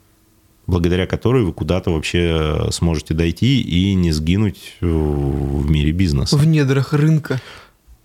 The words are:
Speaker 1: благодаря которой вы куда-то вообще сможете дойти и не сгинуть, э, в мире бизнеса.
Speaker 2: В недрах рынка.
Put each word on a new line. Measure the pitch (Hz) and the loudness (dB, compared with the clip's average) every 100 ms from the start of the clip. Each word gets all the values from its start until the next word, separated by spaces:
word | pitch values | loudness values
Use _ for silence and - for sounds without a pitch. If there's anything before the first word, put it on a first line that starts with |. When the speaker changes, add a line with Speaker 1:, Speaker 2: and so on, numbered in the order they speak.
| _ _ _ _ _ _ - | _ _ _ _ _ _ -4
Speaker 1:
благодаря | 87 85 90 92 | 0 0 0 -2
которой | - 107 131 | -2 0 0
вы | 92 | 0
куда-то | - 78 90 92 | -2 -2 -2 0
вообще | 80 - 87 85 80 78 78 76 | -2 -2 -2 0 0 -2 -2 -2
сможете | - 85 78 - | -2 -2 -2 -2
дойти | 80 85 85 120 135 | -2 -2 0 0 0
и | - 87 98 | 0 0 2
не | 95 85 | 2 0
сгинуть, | 76 78 95 107 - - - | 0 0 0 0 -4 -14 -6
э, | 87 | -2
в | 80 76 73 69 67 69 71 71 | 0 0 -2 -2 -2 -2 -2 0
мире | 76 73 | 2 2
бизнеса. | 85 92 69 69 147 | 2 2 0 2 2
Speaker 2:
В | 156 | 4
недрах | 156 135 135 127 | 4 2 0 0
рынка. | 151 156 156 - 131 - - - _ _ - | 0 2 2 0 -6 -8 -20 -20 _ _ -6